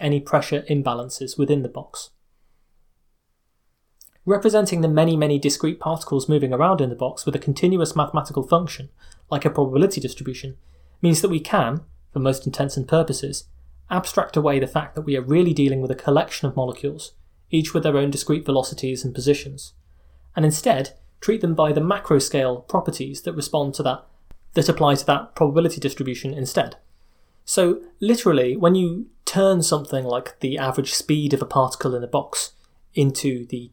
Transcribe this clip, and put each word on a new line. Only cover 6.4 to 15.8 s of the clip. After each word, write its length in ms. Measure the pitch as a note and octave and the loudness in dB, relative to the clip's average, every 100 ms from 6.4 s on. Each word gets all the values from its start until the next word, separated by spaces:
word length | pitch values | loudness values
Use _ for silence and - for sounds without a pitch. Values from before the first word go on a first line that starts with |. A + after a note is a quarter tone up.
| C3+ | 2
around 300 | B2+ E3+ F3+ | 2 2 2
in 80 | C3 | 0
the 40 | |
box 300 | A#2+ B2+ - | -2 -6 -4
with 100 | - | -4
a 40 | C3+ | -2
continuous 580 | - C3+ F3+ F#3 D#3+ D#3 | -2 0 2 2 0 0
mathematical 460 | D3 D#3 C#3+ - | 0 -2 -4 -4
function, 480 | C3 E3+ F3 - C3+ _ - - - | 2 2 0 -8 -14 _ -20 -20 -6
like 160 | C#3+ D3+ | -2 0
a 40 | |
probability 480 | - C3 C3 F#3+ D3+ | 2 2 4 2 2
distribution, 580 | C3 - C3 B2+ C3+ C3+ - - - _ | -8 -8 -10 -10 -12 -14 -20 -20 -20 _
means 220 | F3 D#3 | 2 4
that 80 | G3 | 2
we 100 | D#3+ | 0
can, 400 | - G#3 A#2+ D3+ - - - | 0 0 0 -2 -8 -18 -10
for 60 | - | -2
most 280 | C3+ C3 - | 0 -2 -4
intents 300 | - C#3+ - | -4 -4 -4
and 100 | C3 | 0
purposes, 580 | D#3+ E3 C3+ C#3 C#3+ - - - - - | 2 2 -2 -6 -10 -14 -20 -20 -20 -6
abstract 460 | F3+ - - - D#3 | -4 -2 0 0 2
away 240 | D3+ C#3 | 2 2
the 60 | C3 | 0
fact 280 | D#3 D3 | -2 -4
that 80 | - | -6
we 140 | D3+ C3+ | -4 -2
are 60 | |
really 320 | B2+ D#3 F3 | 2 2 4
dealing 260 | D3 C#3 C3 | 4 2 2